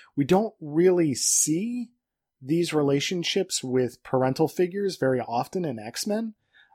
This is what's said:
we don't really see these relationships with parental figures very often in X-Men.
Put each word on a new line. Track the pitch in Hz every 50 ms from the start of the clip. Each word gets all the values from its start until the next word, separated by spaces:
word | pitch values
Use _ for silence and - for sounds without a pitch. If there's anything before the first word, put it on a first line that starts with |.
| - - _
we | 139 139
don't | 123 185 196 226 208 - _
really | 160 147 147 160 180 185 180 175 165 147 120
see | - - - - - - 151 156 170 214 240 240 247 233 - _ _ _ _ _ _ _ _ _ _
these | 135 131 165 170 175 - 156
relationships | 151 143 139 139 143 - - 190 175 165 - - 196 185 - - - -
with | 127 127 127 123 117 - - -
parental | - - 127 127 131 127 - 160
figures | 151 - - 180 170 180 202 202 190 156
very | - 135 131 131 123
often | 110 - 117 120 135 - - 185 175
in | 151 117 110
X-Men. | 104 117 - - - 208 208 220 226 220 - _ _ _ _ _ _ _ _